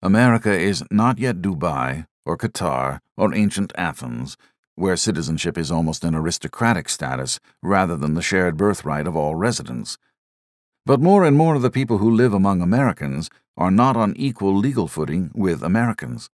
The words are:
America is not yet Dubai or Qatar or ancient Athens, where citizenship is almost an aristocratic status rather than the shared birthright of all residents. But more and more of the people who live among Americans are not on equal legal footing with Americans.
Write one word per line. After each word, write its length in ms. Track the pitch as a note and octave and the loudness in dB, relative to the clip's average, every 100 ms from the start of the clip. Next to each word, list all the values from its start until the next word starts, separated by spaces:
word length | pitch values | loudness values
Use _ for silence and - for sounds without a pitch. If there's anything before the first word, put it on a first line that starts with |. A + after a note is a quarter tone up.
America 500 | F#2 G#2 B2 A2+ G#2+ | 4 4 6 4 2
is 320 | G2 F#2 F#2+ - | 2 2 -2 -2
not 300 | G#2 A#2 B2+ | 2 2 0
yet 220 | B2+ F#2 | -2 -2
Dubai 680 | F#2 E2+ E2+ C#2+ B1+ C2+ E2 _ - | -4 -2 -4 -2 -4 -6 -10 _ -8
or 120 | E2+ | -4
Qatar 640 | - - F2+ C2 C2 C2+ _ - | -4 -4 -4 -2 -4 -6 _ -4
or 180 | G#2 D#2 | -2 0
ancient 380 | G#2 G2 G2+ - | -2 -2 -6 -4
Athens, 600 | E2+ C#2+ B1+ A#1 C2 - _ _ _ - | -6 -6 -10 -10 -10 -14 _ _ _ -6
where 220 | F#2+ F2+ | -2 0
citizenship 640 | - E2 D2 D#2+ F2 E2 | -2 -2 -2 -4 -4 -4
is 100 | D#2 | -4
almost 340 | E2 D#2+ D#2+ | -2 -2 -2
an 120 | E2+ D#2+ | -2 -2
aristocratic 760 | D#2+ - D#2 - A#2 G2+ D2 | -2 -4 -10 -2 0 0 -2
status 500 | - C#2 C2 C2 - _ _ | -8 -6 -6 -6 -8 _ _
rather 360 | F2 G2 F#2 E2 | -2 0 2 -2
than 180 | D2 D#2 | -2 -2
the 60 | |
shared 360 | - F#2+ F2+ D#2 | 0 0 0 2
birthright 480 | G2+ G2 D#2 D2 D2+ | 0 0 -4 -4 -4
of 100 | D#2+ | -2
all 200 | D2+ D#2+ | -4 -2
residents. 600 | A2 A2+ - B1 G#1 - _ _ _ _ _ _ _ _ - | -2 -2 -6 -10 -10 -14 _ _ _ _ _ _ _ _ 0
But 160 | C3+ | 4
more 220 | D#3+ G3+ | 6 6
and 140 | F3 C#3+ | 6 6
more 160 | E3 | 4
of 80 | D3 | 4
the 80 | B2 | 0
people 300 | B2 C3 A2 | 0 0 2
who 100 | G#2+ | 4
live 240 | A2+ B2 | 4 4
among 280 | G2+ G2 F#2+ | 4 2 2
Americans 680 | F2 A2+ C3+ F2+ C#2+ C#2 D#2+ _ _ - | 2 2 2 0 -6 -6 -8 _ _ -4
are 140 | F2+ | 2
not 260 | F#2+ B2+ A#2+ | 4 4 4
on 200 | G#2+ - | 0 0
equal 380 | C#3 A#2 G2 G2 | -4 -2 0 2
legal 320 | B2 B2+ E2 | 0 0 -4
footing 420 | - D2+ D#2+ F2 - | -4 -4 -2 -4 -2
with 260 | F#2+ E2 | -2 0
Americans. 680 | D#2+ G2+ A#2+ - C2 B1 - _ | 0 0 0 -2 -8 -12 -14 _